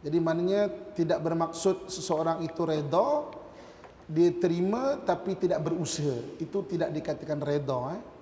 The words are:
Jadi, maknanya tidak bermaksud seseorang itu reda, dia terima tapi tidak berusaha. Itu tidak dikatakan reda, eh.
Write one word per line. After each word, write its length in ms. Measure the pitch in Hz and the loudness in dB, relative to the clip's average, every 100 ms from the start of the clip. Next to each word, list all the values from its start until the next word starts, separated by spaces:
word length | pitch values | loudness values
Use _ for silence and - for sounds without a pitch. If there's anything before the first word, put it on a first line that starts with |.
| 147 | 0
Jadi, 120 | 170 | 2
maknanya 480 | 165 165 180 202 202 - - | 2 2 2 2 2 -2 -8
tidak 240 | - 160 170 | -2 2 2
bermaksud 720 | 160 165 165 - 196 185 - | 2 0 0 2 2 0 -4
seseorang 560 | 175 143 156 165 165 160 | -8 0 2 2 0 -2
itu 160 | - 160 | -2 0
reda, 600 | 151 143 156 277 294 294 - - - - - - - - | 0 2 2 4 2 -2 -12 -16 -18 -20 -20 -20 -20 -4
dia 240 | 156 175 | 4 4
terima 640 | 175 175 170 185 233 269 277 | 6 2 4 2 2 0 0
tapi 400 | - 175 - 185 | 0 0 -2 0
tidak 240 | 180 175 | 0 2
berusaha. 800 | 156 170 151 - 147 120 127 - | 0 -2 -2 0 -2 -2 -6 -8
Itu 240 | 160 196 196 | -4 -4 -2
tidak 240 | 170 - | -2 -2
dikatakan 480 | 151 - 147 143 147 | -2 -4 -6 -4 -4
reda, 560 | 139 147 135 131 127 | 0 0 0 -2 -4
eh. 80 | 190 - - | -8 -12 -20